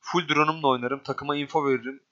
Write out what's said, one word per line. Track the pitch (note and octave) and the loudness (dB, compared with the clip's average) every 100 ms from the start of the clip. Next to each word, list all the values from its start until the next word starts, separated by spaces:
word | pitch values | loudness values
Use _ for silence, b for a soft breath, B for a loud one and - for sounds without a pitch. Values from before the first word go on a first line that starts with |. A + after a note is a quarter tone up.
full | - E3+ D#3 | -2 -2 2
drone'umla | D3+ D3+ D#3+ D3 | 2 4 2 2
oynarım. | B2+ B2 C#3 | 2 0 -4
Takıma | - C3+ C#3+ D3 | -4 -6 -2 -4
info | C#3 D#3+ C#3 | -2 0 2
veririm. | B2+ A#2+ C3+ _ | 0 -2 -12 _